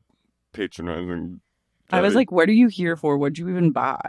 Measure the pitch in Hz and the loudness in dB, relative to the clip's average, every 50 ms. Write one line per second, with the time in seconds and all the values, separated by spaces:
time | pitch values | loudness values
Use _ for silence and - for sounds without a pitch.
0 | _ _ _ _ _ _ _ _ _ _ - - 101 87 - - 85 87 82 82 | _ _ _ _ _ _ _ _ _ _ -8 -8 -8 -8 -8 -8 -8 -8 -6 -6
1 | 90 90 87 85 82 87 90 - _ _ _ _ _ _ _ _ _ - 185 180 | -6 -6 -8 -8 -8 -10 -12 -16 _ _ _ _ _ _ _ _ _ -4 -2 0
2 | 185 202 208 240 269 - 180 180 165 190 220 226 247 233 196 - 180 170 165 160 | 2 2 2 2 0 2 2 2 4 6 6 6 6 4 2 0 -4 -4 -4 -2
3 | - 151 143 143 143 143 147 160 170 180 180 180 175 160 - 123 120 131 131 - | -2 -2 0 0 -2 -2 -4 -6 -6 -6 -2 0 2 2 2 0 -2 -4 -4 -6
4 | - | -8